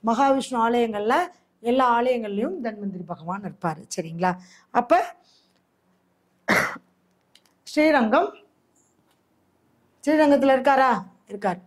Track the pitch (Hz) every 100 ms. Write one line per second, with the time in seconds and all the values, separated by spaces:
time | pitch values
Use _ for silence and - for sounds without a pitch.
0 | 220 233 277 269 - 247 226 240 233 208
1 | 208 277 349 - _ _ 226 254 262 233
2 | 247 247 214 202 262 370 226 208 202 180
3 | 170 165 160 190 196 151 170 156 - -
4 | 165 165 180 180 - - _ - 233 339
5 | - - _ _ _ _ _ _ _ _
6 | _ _ _ _ - - - - _ _
7 | _ _ _ _ _ _ - - 311 294
8 | 226 269 403 - _ _ _ _ _ _
9 | _ _ _ _ _ _ _ _ _ _
10 | - 302 302 277 269 269 254 269 262 220
11 | - _ _ 202 202 175